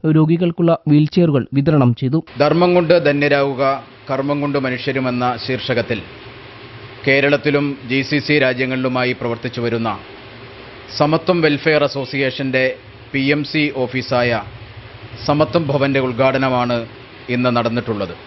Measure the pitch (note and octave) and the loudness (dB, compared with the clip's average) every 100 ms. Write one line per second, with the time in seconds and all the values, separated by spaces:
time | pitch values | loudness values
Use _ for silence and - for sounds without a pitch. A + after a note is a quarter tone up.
0 | D#3+ D#3 D#3 E3 F3 E3+ F3 E3 - D3 | 4 4 4 4 0 2 2 2 4 4
1 | D3+ - E3+ C#3 - C3 C#3 D3+ B2 A#2 | 4 4 4 2 0 0 2 4 4 2
2 | C3 D#3 - A#2+ C#3+ D#3+ F3+ F3+ D#3+ F3 | 0 -2 -4 0 2 4 4 4 4 4
3 | C#3+ C#3+ D3 C#3+ C#3 B2+ C3+ C3+ - - | 4 2 2 2 2 0 0 -2 -6 -20
4 | - C3+ C3+ C#3+ C#3+ C#3 C3 B2 C#3+ C3 | -6 -4 -2 -2 -2 -2 -2 -4 -2 -2
5 | C3 B2 B2 A#2+ - B2+ - A#2+ A2+ G#2+ | -2 0 -2 -2 -4 -6 -2 -2 -2 -4
6 | - - - - - - - - - - | -8 -18 -20 -20 -20 -20 -20 -20 -18 -6
7 | - C3+ C#3 C#3+ D3+ C#3+ C#3+ C#3 A#2+ C3+ | 2 2 4 2 2 0 -2 -6 -4 -4
8 | C3 D3 - D3 B2+ B2 C3 C3 B2+ B2+ | 0 -2 2 2 2 0 -2 -2 -2 0
9 | B2 B2 A#2+ A#2 B2 B2 A#2 A#2 A2+ G2 | -2 -2 -4 -4 -6 -4 -2 -2 -2 -6
10 | - - - - - - - - - - | -12 -20 -20 -20 -20 -20 -20 -20 -14 -2
11 | D3 D#3+ E3 F3 D#3 D3 D#3+ D3+ C#3 C#3+ | 2 2 2 2 2 2 2 2 2 -2
12 | C3 C#3 C3+ B2 C3+ C3 C3 - - - | -6 -2 -2 -2 -2 0 0 -2 -14 -20
13 | - C#3 C3+ D3+ C#3+ D#3 D3 C3 B2+ B2+ | -8 -2 0 0 0 0 0 0 -4 -4
14 | A#2+ B2+ A#2+ A2+ G2+ - - - - - | -2 0 0 -2 -6 -16 -18 -20 -20 -20
15 | - - - D3 - E3+ D3 C#3 C#3 C#3 | -18 -10 -2 0 2 0 0 0 2 2
16 | B2+ A#2+ C3 C3 C3 B2+ B2 A#2+ A2+ - | 0 2 2 2 0 0 0 -2 -6 -14
17 | - - - B2 B2+ A#2 A#2 A#2+ A2+ G#2 | -20 -20 -6 0 2 2 0 -2 -4 -4
18 | F#2+ E2+ | -4 -8